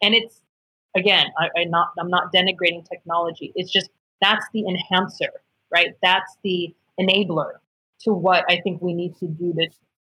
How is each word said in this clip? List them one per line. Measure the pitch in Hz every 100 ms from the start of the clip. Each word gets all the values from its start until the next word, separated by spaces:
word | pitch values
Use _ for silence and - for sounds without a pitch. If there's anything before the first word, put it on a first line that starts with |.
And | 208
it's, | 226 226 _ _ _ _ _ _
again, | 190 196 180 143 -
I, | 165 170
I |
not, | 170 170 170 -
I'm | 170
not | 180 175
denigrating | 190 185 185 175 170 -
technology. | 170 170 170 170 165 -
It's | 185 180
just, | 190 - _ _ _
that's | 196 214 -
the | 220 190
enhancer, | 180 - 185 196 - 139 - _ _ _
right? | 170 170 -
That's | 185 190 - -
the | 202 180 170 - _ -
enabler | 185 190 190 156 - - _ _ _ _
to | 226
what | 190 180 175 -
I | 175
think | 190 165
we | 175
need | 170 175 -
to | 170
do | 160 175
to, | 160 165 _ _ _